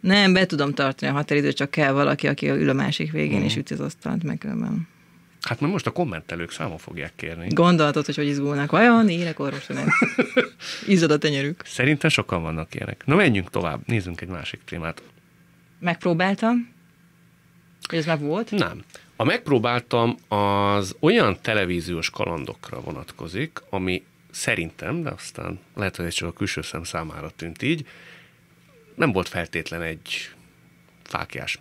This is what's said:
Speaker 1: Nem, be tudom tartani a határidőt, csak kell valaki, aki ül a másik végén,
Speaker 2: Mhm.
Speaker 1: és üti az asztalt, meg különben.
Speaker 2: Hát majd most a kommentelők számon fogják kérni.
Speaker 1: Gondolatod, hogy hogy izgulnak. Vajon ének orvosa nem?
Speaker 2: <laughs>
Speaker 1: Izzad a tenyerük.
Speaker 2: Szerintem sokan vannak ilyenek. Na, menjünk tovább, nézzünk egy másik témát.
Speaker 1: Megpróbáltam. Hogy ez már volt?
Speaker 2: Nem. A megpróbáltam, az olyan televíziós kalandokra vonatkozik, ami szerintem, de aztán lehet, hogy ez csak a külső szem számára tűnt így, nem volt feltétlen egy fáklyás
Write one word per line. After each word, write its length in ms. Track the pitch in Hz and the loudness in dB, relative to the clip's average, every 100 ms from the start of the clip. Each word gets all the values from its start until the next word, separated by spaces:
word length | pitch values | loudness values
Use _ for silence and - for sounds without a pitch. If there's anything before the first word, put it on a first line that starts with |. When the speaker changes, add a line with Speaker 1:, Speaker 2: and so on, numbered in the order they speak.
Speaker 1:
Nem, 300 | - 202 196 | 4 6 8
be 140 | 185 185 | 6 4
tudom 260 | 151 143 | 2 0
tartani 380 | 139 139 135 143 | 2 0 0 -2
a 20 | |
határidőt, 420 | 139 147 147 143 135 | 0 2 2 2 0
csak 140 | 139 | -2
kell 220 | - 143 | 2 2
valaki, 360 | 139 143 143 - | 4 2 2 0
aki 200 | 143 147 | 0 0
ül 200 | 139 151 | 2 2
a 40 | |
másik 380 | 135 139 151 156 | 2 0 -2 -4
végén, 240 | 156 147 143 | -2 0 0
Speaker 2:
Mhm. 80 | - | 0
Speaker 1:
és 100 | - | -2
üti 160 | 139 | -4
az 80 | 143 | -6
asztalt, 420 | 143 - - 156 | -8 -8 -6 -4
meg 160 | 165 - | -4 -6
különben. 500 | - 57 - - 165 _ _ - _ _ | -6 -6 -4 -4 -6 _ _ -20 _ _
Speaker 2:
Hát 200 | - 117 | -8 -2
majd 120 | 143 | -2
most 140 | 120 - | -2 -4
a 40 | |
kommentelők 600 | 170 170 82 - 85 82 | -2 -2 -4 -8 -8 -8
számon 280 | - - 80 | -6 -8 -8
fogják 340 | - 85 73 - | -12 -10 -10 -10
kérni. 320 | 80 85 87 | -10 -8 -2
Speaker 1:
Gondolatod, 560 | 151 170 175 147 143 | 4 6 6 4 2
hogy 100 | 147 151 | -2 -2
hogy 100 | 147 | -2
izgulnak. 440 | 143 139 143 147 | 0 -2 -2 0
Vajon 380 | 160 233 233 220 | 4 8 8 6
ének 300 | 170 175 - | 2 -2 -4
orvosa 340 | 139 139 - | -6 -6 -8
nem? 160 | 135 131 - - - - - | -2 0 2 0 0 0 0
Speaker 2:
<laughs> 460 | - - - - - | -2 -6 -12 -10 2
Speaker 1:
Izzad 240 | 190 160 | 4 6
a 80 | 151 | 4
tenyerük. 440 | 156 139 139 180 - | 2 0 -2 -6 -10
Speaker 2:
Szerintem 440 | - 127 151 160 | 0 2 4 4
sokan 320 | - 104 92 | 2 0 -2
vannak 320 | 80 80 78 | -2 -4 -6
ilyenek. 280 | - - - - | -8 -8 -6 2
Na, 80 | |
menjünk 360 | 165 185 104 92 | 6 6 4 0
tovább, 300 | - 87 78 - | -2 -2 -4 -2
nézzünk 340 | 113 90 85 | -2 -2 -8
egy 80 | 87 | -10
másik 320 | 90 69 - | -10 -10 -12
témát. 380 | - 85 80 82 - _ _ _ _ _ _ _ | -10 -8 -6 -8 -16 _ _ _ _ _ _ _
Speaker 1:
Megpróbáltam. 920 | 175 170 180 165 185 196 226 240 240 _ _ _ _ _ _ _ _ _ _ _ - | -4 -2 0 2 2 2 2 2 -2 _ _ _ _ _ _ _ _ _ _ _ -6
Hogy 100 | 170 | -4
ez 80 | 156 | 0
már 120 | 156 | -2
volt? 320 | 147 170 233 | 0 -2 -2
Speaker 2:
Nem. 320 | 208 95 80 - - - _ | 0 -2 -4 -16 -20 -20 _
A 80 | |
megpróbáltam, 920 | 110 214 - 131 117 120 - 120 117 120 _ | 0 0 2 2 4 0 0 2 2 0 _
az 680 | 104 101 101 101 101 98 - | 2 2 4 4 2 0 0
olyan 380 | 151 233 131 92 | 4 6 4 0
televíziós 720 | - 107 92 87 80 85 82 | 0 0 2 0 -2 -4 -4
kalandokra 680 | - 107 82 69 - - - | -4 -4 -4 -6 -12 -12 -12
vonatkozik, 760 | - 80 - - - 95 160 - - | -10 -10 -12 -12 -8 -6 -6 -8 -8
ami 320 | 98 92 92 - _ _ | -4 -2 -4 -6 _ _
szerintem, 720 | - - 104 82 - - 160 | -6 -2 -2 -4 -8 -6 -6
de 80 | 165 | -6
aztán 480 | - - - 87 95 _ | -8 -14 -10 -10 -10 _
lehet, 220 | - 98 - | -6 -6 -4
hogy 80 | 85 | -6
ez 80 | |
csak 140 | - 90 | -4 -6
a 40 | |
külső 300 | - 101 - | -4 -4 -4
szem 220 | 78 82 | -8 -10
számára 460 | 87 85 80 76 78 - | -8 -8 -8 -10 -14 -12
tűnt 260 | 82 85 | -12 -6
így, 240 | 123 165 139 - - - - _ _ _ _ - _ | -4 -4 -6 -16 -20 -20 -20 _ _ _ _ -20 _
nem 180 | - 160 | -2 2
volt 160 | 95 90 | 2 0
feltétlen 540 | 92 85 85 80 85 | -4 -4 -6 -6 -6
egy 480 | 82 80 - - - - _ _ _ _ _ _ | -6 -8 -8 -10 -10 -16 _ _ _ _ _ _
fáklyás 540 | - - - - - - | -8 -8 -6 -8 -8 -8